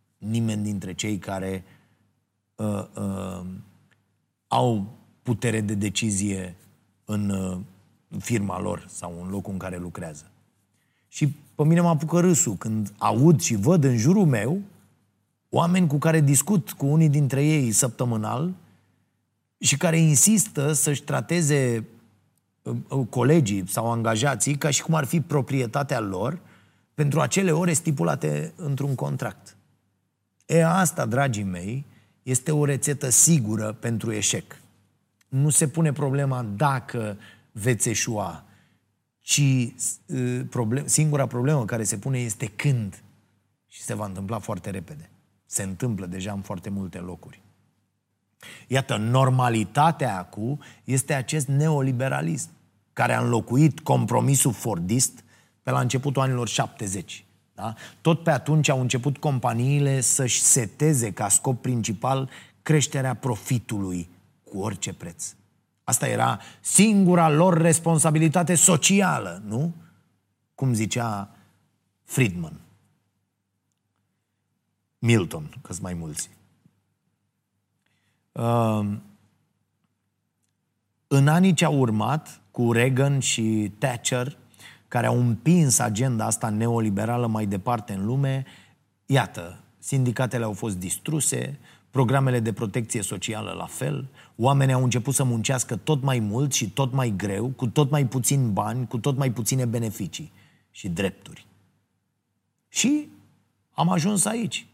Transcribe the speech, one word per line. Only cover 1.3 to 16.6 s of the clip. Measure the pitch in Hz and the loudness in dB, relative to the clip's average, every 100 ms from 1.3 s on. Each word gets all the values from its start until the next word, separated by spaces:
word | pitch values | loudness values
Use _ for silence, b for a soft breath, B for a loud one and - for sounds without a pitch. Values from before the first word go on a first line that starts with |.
| 95 95 95 b b b b b _ _ _ _ | -6 -6 -8 b b b b b _ _ _ _
uh, | - 107 101 - | -8 -4 -4 -6
uh, | - 101 95 95 92 90 92 - _ _ _ _ _ _ _ - | -8 -6 -6 -8 -10 -12 -14 -18 _ _ _ _ _ _ _ -4
au | 123 127 110 101 - _ _ | 0 2 0 -4 -10 _ _
putere | - 107 120 110 | -4 -2 0 0
de | 104 | -2
decizie | 107 104 95 110 98 101 95 92 85 _ _ _ _ | -2 -2 -2 -2 0 -2 -4 -8 -14 _ _ _ _
în, | - 104 101 | -6 -4 -2
uh, | 95 95 92 98 - _ _ _ 101 | -2 -4 -6 -10 -18 _ _ _ -12
firma | - 117 101 90 | -4 -2 -2 -4
lor | 95 90 - | -6 -6 -10
sau | - 87 85 | -14 -12 -10
în | 90 | -8
locul | 98 98 | -8 -8
în | 95 | -8
care | 92 90 | -8 -10
lucrează. | 90 82 85 76 - _ _ _ _ _ _ _ _ | -10 -10 -12 -14 -20 _ _ _ _ _ _ _ _
Și | - 147 - - | -2 -2 -2 -8
pe | - | 0
mine | 151 170 | 4 4
mă | 175 | 4
apucă | 156 156 170 | 2 2 2
râsul | 180 156 - | 4 4 2
când | 92 110 110 101 - | -2 -2 -2 -4 -2
aud | 107 110 156 151 | 0 6 6 6
și | - | 4
văd | 110 104 180 | 2 4 4
în | 135 120 | 4 4
jurul | 123 202 170 | 4 4 4
meu | 117 110 190 196 - _ _ _ _ _ _ _ | 2 0 -4 -8 -18 _ _ _ _ _ _ _
oameni | 127 170 185 170 | 0 2 4 2
cu | 143 | 2
care | 160 160 | 2 4
discut | 143 139 - 202 | 4 4 2 0